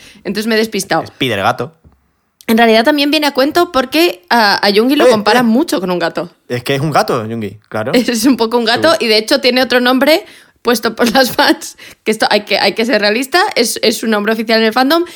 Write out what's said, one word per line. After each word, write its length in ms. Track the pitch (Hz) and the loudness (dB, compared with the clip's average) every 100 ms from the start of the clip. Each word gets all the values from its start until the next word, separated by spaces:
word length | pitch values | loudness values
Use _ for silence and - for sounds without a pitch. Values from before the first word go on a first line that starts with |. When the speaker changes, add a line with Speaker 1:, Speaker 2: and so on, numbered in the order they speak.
| - - | -20 -14
Speaker 1:
Entonces 220 | - 202 220 | -8 -6 -2
me 100 | 220 | 0
he 20 | |
despistado. 460 | 220 208 - 165 | 0 -4 -2 -4
Speaker 2:
Spider 340 | 120 - 131 104 | -4 -6 -4 -2
gato. 340 | 98 127 120 - _ _ _ _ _ _ - | -2 -2 -6 -12 _ _ _ _ _ _ -2
Speaker 1:
En 120 | 226 | 2
realidad 260 | 233 220 | 4 4
también 260 | 302 302 285 | 4 2 0
viene 160 | 311 294 | 0 0
a 60 | |
cuento 400 | 269 277 339 349 | 0 0 0 0
porque 500 | 262 254 294 349 - _ | 0 -2 0 0 -2 _
a, 280 | 233 208 190 202 | 0 2 2 2
a 40 | |
Jungi 260 | 202 240 294 | 2 2 4
lo 100 | 262 | 4
Speaker 2:
Eh, 40 | |
Speaker 1:
comparan 360 | 220 208 240 240 | 4 2 2 2
Speaker 2:
eh. 20 | |
Speaker 1:
mucho 320 | 226 339 302 | 2 0 -2
con 100 | 185 | -2
un 80 | 180 | -2
gato. 320 | 165 165 170 - _ | -2 -4 -10 -14 _
Speaker 2:
Es 160 | 123 | -8
que 120 | - | -4
es 60 | 139 | -2
un 80 | 156 | 0
gato, 340 | 147 220 143 107 | 0 0 -2 -4
Jungi, 320 | 117 104 - _ | -8 -8 -12 _
claro. 220 | 110 110 | -6 0
Speaker 1:
<laughs> 20 | |
Es 300 | 196 233 240 233 | 0 0 0 0
un 100 | 254 | 2
poco 220 | 226 240 | 0 0
un 80 | 220 | 0
gato 240 | 240 - | 0 2
Speaker 2:
Su- 140 | 220 | 2
Speaker 1:
y 40 | 233 | 2
de 80 | 214 | 0
hecho 240 | 220 285 | 0 0
tiene 220 | 254 247 | 2 0
otro 180 | 262 247 | 2 2
nombre 460 | 247 262 277 330 - - - _ | 2 2 4 2 0 -16 -20 _
puesto 340 | - 240 - | -2 -2 -2
por 160 | 226 247 | -2 0
las 180 | 233 262 | 2 0
fans, 440 | - 285 320 - - - - | 2 0 0 -4 -18 -20 -10
que 60 | - | -6
esto 160 | 220 - | -2 0
hay 120 | 214 | 0
que, 140 | 208 202 | -2 -2
hay 140 | 202 | -2
que 100 | - 226 | -2 -2
ser 140 | 214 | 0
realista, 420 | 208 220 269 349 415 | 0 -2 -2 0 0
es, 240 | - 233 - | 0 -2 0
es 140 | - 240 | -2 -2
su 80 | 226 | -2
nombre 260 | 208 202 | -2 -2
oficial 280 | 220 226 220 | -4 0 0
en 60 | 220 | 0
el 60 | |
fandom 320 | 220 262 330 349 | 0 0 0 -2